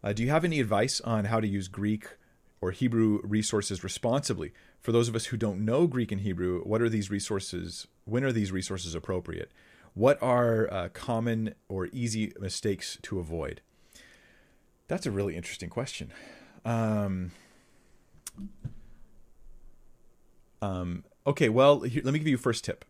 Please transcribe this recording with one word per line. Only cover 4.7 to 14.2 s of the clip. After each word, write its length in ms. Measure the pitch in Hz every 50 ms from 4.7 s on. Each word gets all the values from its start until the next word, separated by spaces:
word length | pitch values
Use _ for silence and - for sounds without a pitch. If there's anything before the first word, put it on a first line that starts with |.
| _ _
For 120 | - - 113
those 160 | 117 120 117
of 80 | 110
us 100 | 113 -
who 100 | - 123
don't 280 | 110 113 107 98 92 107
know 220 | 107 120 143 175
Greek 260 | 165 123 127 117 - 104
and 80 | 98
Hebrew, 420 | 98 104 92 87 92 90 90 87 -
what 200 | 98 107 110 120
are 80 | 117
these 200 | 110 107 101 95
resources, 760 | 104 101 98 - 107 98 - - - 87 87 85 - - - - _ _ _
when 200 | - 107 123 135
are 80 | 135 123
these 200 | 113 104 95 95
resources 420 | 92 92 - 98 92 87 85 80
appropriate? 560 | 85 - - 95 92 87 82 82 82 - - _ _ - - - - - - _
What 280 | - 107 131 143 - -
are, 480 | 127 123 123 120 117 113 110 110 - 90
uh, 160 | 95 87 92 -
common 640 | - - - 120 113 113 120 113 110 110 110 - _ _ _
or 200 | 101 95 92 - -
easy 400 | 127 120 117 107 110 107 - - -
mistakes 580 | 98 92 - - - 110 98 95 - - - - -
to 160 | - - 95
avoid?" 420 | 87 78 82 82 76 - - - _ _ _ _ _ _ _ - - - - -